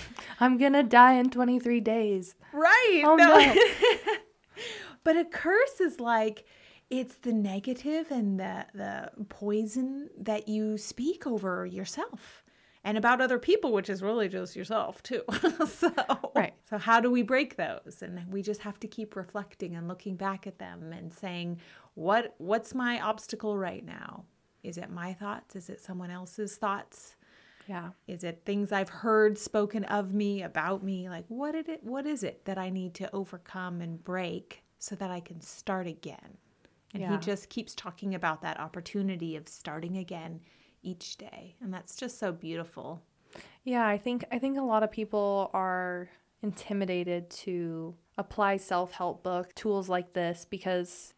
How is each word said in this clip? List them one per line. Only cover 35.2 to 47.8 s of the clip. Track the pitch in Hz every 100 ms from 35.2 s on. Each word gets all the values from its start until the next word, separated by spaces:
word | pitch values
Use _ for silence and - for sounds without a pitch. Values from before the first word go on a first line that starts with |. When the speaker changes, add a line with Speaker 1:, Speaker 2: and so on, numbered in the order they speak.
| 170 165
Speaker 2:
start | - - - 190 180
again?" | 160 156 - - - _ _ _ _ _
And | 196
he | 185
Speaker 1:
Yeah. | 202
Speaker 2:
just | 180 196 -
keeps | - - -
talking | 185 170 196 185
about | 170 156
that | 165 160
opportunity | 160 180 170 202 190 180 165 156
of | 160
starting | - - 156 170 190
again | 175 170 165 165 - _ _ _
each | 175 185 - -
day. | 214 - 180 170
And | 220
that's | 185 - -
just | 240 -
so | 202
beautiful. | 170 160 165 165 - - 165 - _ _ - - -
Speaker 1:
Yeah, | 254 247 220
I | 208
think, | 247 247 -
I | 247
think | 269 277
a |
lot | 262 214
of | 214
people | 214 214 208 202 196 190
are | 190 185 185 180 180 180 - _ _
intimidated | 208 196 - 202 190 180 175 175 175
to | - - 180 170 160